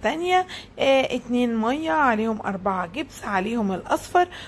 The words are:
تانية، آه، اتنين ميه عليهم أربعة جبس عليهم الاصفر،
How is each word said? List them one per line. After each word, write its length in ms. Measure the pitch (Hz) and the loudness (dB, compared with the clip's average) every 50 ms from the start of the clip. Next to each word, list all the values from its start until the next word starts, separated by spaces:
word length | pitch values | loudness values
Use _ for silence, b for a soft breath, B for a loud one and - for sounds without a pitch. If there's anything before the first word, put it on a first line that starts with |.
| - | -2
تانية، 440 | 208 285 320 349 359 370 370 370 370 B B B B - - | -2 -2 0 0 2 2 2 2 0 B B B B -4 0
آه، 360 | - 269 269 269 262 - - | 4 4 4 4 4 2 -2
اتنين 420 | 247 247 - 247 240 247 233 226 | -4 -4 -2 0 0 2 2 2
ميه 340 | 226 220 233 269 311 320 320 | 0 0 0 0 0 0 0
عليهم 500 | 320 311 285 254 226 208 220 226 220 214 | 2 4 4 4 4 2 0 -2 -2 -2
أربعة 440 | - - 190 180 185 202 190 185 180 | -4 -4 -4 -2 -2 -2 0 0 -2
جبس 360 | 165 180 285 320 - - - - | -4 -6 -8 -8 -8 -10 -12 -6
عليهم 480 | 226 202 185 185 220 233 240 214 190 | -2 -2 0 0 0 -2 0 0 0
الاصفر، 560 | 185 - - - 302 311 - - - 359 359 359 B B B | -2 -2 -2 -2 -2 -2 -2 2 2 2 2 2 B B B